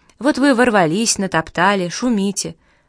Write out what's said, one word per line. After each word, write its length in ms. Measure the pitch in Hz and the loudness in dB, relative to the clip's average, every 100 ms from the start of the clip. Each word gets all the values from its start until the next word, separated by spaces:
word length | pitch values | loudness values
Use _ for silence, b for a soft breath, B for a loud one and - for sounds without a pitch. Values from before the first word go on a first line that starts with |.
| _ _ | _ _
Вот 180 | 262 247 | -2 2
вы 160 | 277 233 | 2 4
ворвались, 600 | 247 208 160 196 226 - | 2 4 2 0 -2 -2
натоптали, 720 | 190 160 160 - 185 196 175 | -2 -2 -2 0 0 0 -4
шумите. 680 | - 247 208 196 196 160 - _ _ | -4 -2 0 -2 -4 -8 -12 _ _